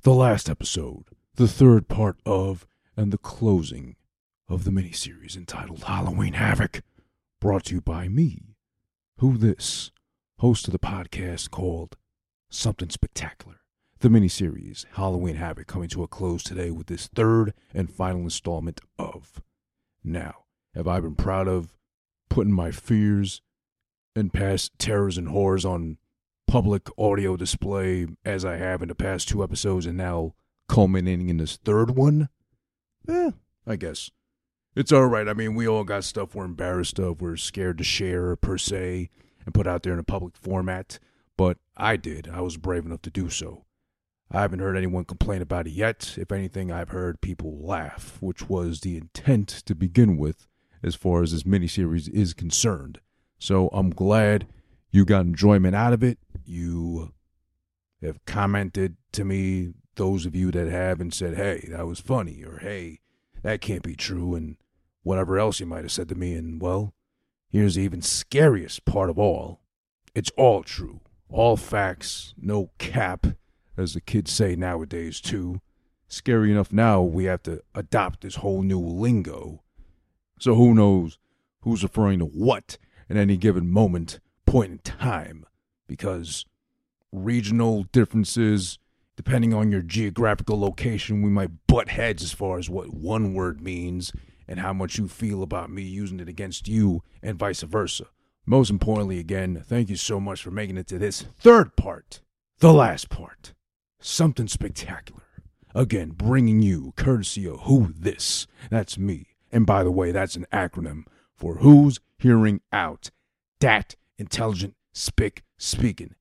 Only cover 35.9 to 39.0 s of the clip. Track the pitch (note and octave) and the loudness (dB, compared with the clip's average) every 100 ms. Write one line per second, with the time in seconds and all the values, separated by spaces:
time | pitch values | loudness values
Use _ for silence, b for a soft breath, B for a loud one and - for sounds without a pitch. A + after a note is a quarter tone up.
35.9 | G2+ F2+ - F#2+ G2+ F#2 E2+ F2+ F2+ F2 | -6 -6 -8 -8 -8 -10 -8 -4 -4 -4
36.9 | - F#2 E2 F2 E2 - - F#2+ E2 E2 | -4 -4 -4 -6 -8 -8 -6 -6 -4 -4
37.9 | - F#2+ F2+ F2+ F2 - F#2 - G2 F#2 | -4 -2 -2 -2 -2 -2 -2 -4 -4 -6
38.9 | F2+ | -6